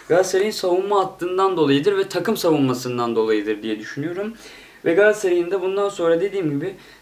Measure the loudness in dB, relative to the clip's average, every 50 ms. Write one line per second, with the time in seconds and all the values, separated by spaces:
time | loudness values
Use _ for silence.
0 | -2 2 2 2 2 2 2 0 0 0 -2 -2 0 0 0 0 0 2 2 2
1 | 0 0 -4 -6 -6 -4 0 0 0 2 2 2 2 4 4 2 2 2 0 0
2 | -2 -2 -2 -4 -2 -2 -2 0 2 2 2 4 2 2 0 -2 -4 -6 -4 -2
3 | -2 -2 0 0 2 2 2 0 0 -2 -4 -4 -4 -6 -6 -6 -8 -12 -10 -8
4 | -8 -6 -6 -6 -8 -8 -10 -12 -20 -20 -20 -20 -20 -20 -14 -6 -2 0 4 4
5 | 4 4 4 2 0 0 0 0 0 0 -2 -2 -2 -2 -2 -2 -2 -2 -2 0
6 | 0 2 2 2 0 -2 -4 -2 -4 -2 -2 -4 -4 -6 -10 -12 -20 -20 -20 -20